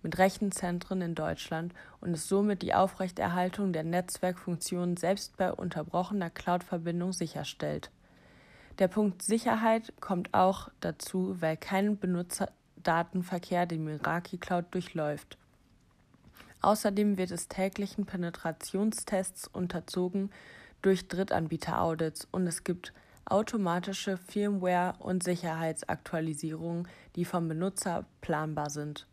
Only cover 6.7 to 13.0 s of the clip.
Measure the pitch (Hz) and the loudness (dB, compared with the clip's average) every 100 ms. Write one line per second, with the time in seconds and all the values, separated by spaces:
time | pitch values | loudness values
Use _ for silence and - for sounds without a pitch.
6.7 | 175 170 170 180 185 160 - 139 - 151 | -4 -2 -2 -2 -2 -4 -4 -8 -4 -4
7.7 | 151 - _ - - - - - - - | -4 -8 _ -20 -20 -20 -20 -20 -20 -20
8.7 | - 185 208 208 180 - 226 233 220 226 | 2 2 4 2 2 2 2 4 4 4
9.7 | 226 - - - 180 175 202 185 196 - | 4 0 -12 -2 -2 2 6 6 4 -6
10.7 | _ 170 156 - 185 185 185 165 160 - | _ -4 -4 -4 0 0 0 0 0 0
11.7 | 196 208 202 185 175 180 - 190 - _ | 2 2 2 0 0 -2 -4 -4 -6 _
12.7 | - - 165 | -2 2 4